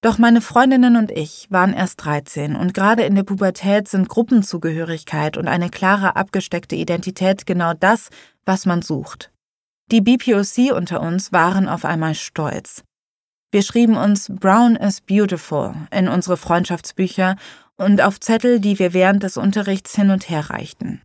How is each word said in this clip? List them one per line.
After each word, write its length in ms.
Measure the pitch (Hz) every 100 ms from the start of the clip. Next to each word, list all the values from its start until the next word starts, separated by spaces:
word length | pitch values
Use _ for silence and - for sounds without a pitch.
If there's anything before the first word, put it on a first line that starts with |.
Doch 160 | 233 220
meine 240 | 233 233
Freundinnen 560 | 226 240 262 262 247 233
und 140 | 220
ich 360 | - 151 - -
waren 220 | 190 190
erst 320 | - 185 -
dreizehn 540 | 156 147 143 - 147 -
und 160 | 180
gerade 300 | 190 196 226
in 120 | 226 196
der 80 |
Pubertät 640 | 190 196 196 185 196 202 202
sind 220 | 196 185
Gruppenzugehörigkeit 1300 | - 233 240 196 175 165 160 165 160 - 156 151 -
und 100 | -
eine 220 | 170 175
klare 480 | - 190 202 196 -
abgesteckte 580 | 190 196 - 175 - 160
Identität 720 | 160 170 180 185 190 196 -
genau 280 | 180 170
das, 360 | 165 185 226 - - _ _ -
was 200 | 190 -
man 160 | 175
sucht. 500 | - 147 135 - - _ _ _ _ _ _
Die 100 | 226
B 160 | 202 247
P 180 | - 208
O 80 |
C 300 | 202 - 254
unter 260 | - 175 170
uns 320 | 165 180 -
waren 380 | 180 170 185 190
auf 160 | 170 -
einmal 300 | 160 160 156
stolz. 680 | - - 151 - - - _ _ _ _ _ _ _
Wir 100 | 202
schrieben 340 | 196 233 233 214
uns 340 | 185 202 -
„Brown 460 | 185 190 202 240 226
is 240 | 208 196
beautiful“ 760 | _ 196 202 175 - 151 - - 156
in 200 | - 185
unsere 260 | 180 180 180
Freundschaftsbücher 1000 | - 175 180 175 - - 185 - 185 196 - - _ _
und 240 | 190 202
auf 180 | 196 196
Zettel, 400 | - 226 247 240
die 180 | 202 196
wir 140 | 180
während 320 | 180 185 202
des 140 | 196 -
Unterrichts 580 | 196 196 196 196 - -
hin 140 | 196
und 200 | 190 -
her 200 | 160 151
reichten. 520 | - - - - -